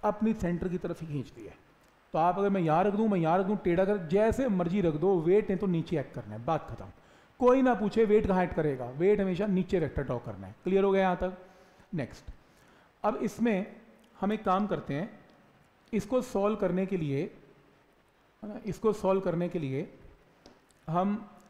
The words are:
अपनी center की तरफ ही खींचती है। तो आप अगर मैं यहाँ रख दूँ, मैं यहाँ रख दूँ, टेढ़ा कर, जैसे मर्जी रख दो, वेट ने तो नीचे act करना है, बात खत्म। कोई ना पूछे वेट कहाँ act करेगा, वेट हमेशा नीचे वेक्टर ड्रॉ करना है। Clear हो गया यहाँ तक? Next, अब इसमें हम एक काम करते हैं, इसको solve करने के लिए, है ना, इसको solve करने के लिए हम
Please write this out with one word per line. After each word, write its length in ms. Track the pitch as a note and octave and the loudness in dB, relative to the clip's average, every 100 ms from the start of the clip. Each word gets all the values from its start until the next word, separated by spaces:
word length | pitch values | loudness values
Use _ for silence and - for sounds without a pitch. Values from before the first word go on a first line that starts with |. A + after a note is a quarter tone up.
अपनी 300 | G#3 G#3 A3 | -4 0 -2
center 340 | A3 F3 F3 F#3 | 0 -2 -2 -4
की 100 | F3+ | -6
तरफ 240 | E3+ E3+ | -6 -8
ही 60 | D#3+ | -8
खींचती 380 | D3 - - G2 | -8 -10 -14 -20
है। 80 | - _ _ _ _ _ | -20 _ _ _ _ _
तो 60 | D#3+ | 0
आप 180 | F3 F#3 | 2 2
अगर 120 | G3+ | 2
मैं 120 | G3 | 2
यहाँ 220 | D#3+ D#3+ | 2 4
रख 100 | G3+ | 2
दूँ, 140 | G#3 A3+ | 2 2
मैं 120 | F#3+ | 2
यहाँ 180 | D#3+ F3+ | 2 2
रख 80 | F#3+ | 2
दूँ, 120 | G#3 | 0
टेढ़ा 280 | F3+ E3+ G3 | 0 2 2
कर, 120 | G#3 D#3 | 0 0
जैसे 400 | F#3+ A3 A3 C4 | 2 2 2 0
मर्जी 340 | F#3 E3+ G3+ | 0 0 0
रख 120 | F3 | 0
दो, 260 | D3 F#3 F#3 | 2 2 2
वेट 300 | D#3+ G3+ G#3 | 4 4 2
ने 60 | F#3 | -2
तो 120 | G3 | 0
नीचे 320 | E3+ D#3+ D#3+ | -2 0 -4
act 140 | - | -4
करना 220 | B2 G#2+ A2 | -10 -12 -8
है, 100 | B2 | -4
बात 220 | D#3 - | -4 -4
खत्म। 160 | A2+ G2 - - - _ - | -14 -14 -20 -20 -20 _ 2
कोई 220 | B3 C4 | 6 6
ना 120 | B3+ | 4
पूछे 320 | G3+ G#3 - A3 | 2 0 2 4
वेट 220 | G#3+ F#3+ | 4 4
कहाँ 160 | F#3 | 2
act 100 | F3 E3+ | 0 0
करेगा, 340 | D3+ C3 B2 | -2 -2 -6
वेट 320 | C3+ F#3+ G#3 | 0 2 2
हमेशा 260 | F#3+ F3 G#3 | 2 0 0
नीचे 320 | F#3 F#3 F#3 | 0 0 0
वेक्टर 240 | C#3+ - | 0 -4
ड्रॉ 140 | C3+ A#2+ | -4 -6
करना 280 | A#2 F#2+ G2 | -8 -12 -14
है। 80 | - | -8
Clear 200 | F3+ G3 | 0 2
हो 80 | G3 | 4
गया 100 | G3 | 4
यहाँ 160 | F#3 F3+ | 2 0
तक? 200 | F#3 F#3 - - - - - | -4 -6 -16 -20 -20 -20 -10
Next, 380 | D#3+ A#2 - - - _ _ - - _ _ | -6 -6 -10 -18 -18 _ _ -20 -20 _ _
अब 120 | G#3 - | -2 -2
इसमें 600 | A#3 - A#3 F#3 G#3 - - - _ - | -4 0 0 0 -4 -12 -20 -20 _ -6
हम 140 | G3 | -4
एक 100 | G#3+ | -2
काम 240 | G3 F#3+ G#3 | 0 0 0
करते 260 | E3 - | -4 -6
हैं, 260 | C#3 A3 - - - _ _ _ _ _ | -6 -8 -12 -20 -20 _ _ _ _ _
इसको 280 | G#3 - B3+ | -6 -2 -2
solve 340 | B3+ G3+ G3+ G#3+ | -2 0 0 0
करने 300 | F#3 F3+ F#3+ | 0 0 -2
के 120 | F#3+ | -2
लिए, 240 | D3 C3+ F#3 - - - _ _ _ _ _ _ _ _ | -2 -2 -4 -10 -20 -20 _ _ _ _ _ _ _ _
है 60 | G#3 | -14
ना, 100 | G#3 G#3 | -10 -10
इसको 280 | - A3 | -2 0
solve 280 | G#3 F#3+ F#3+ | 0 2 0
करने 280 | F#3 E3+ F3 | 0 -2 -2
के 100 | F3 | -4
लिए 340 | C#3 C3+ - - - - _ _ - - _ _ - | -4 -6 -6 -12 -20 -20 _ _ -20 -20 _ _ -4
हम 420 | F3 G3 G#3 - - | -2 0 -2 -8 -20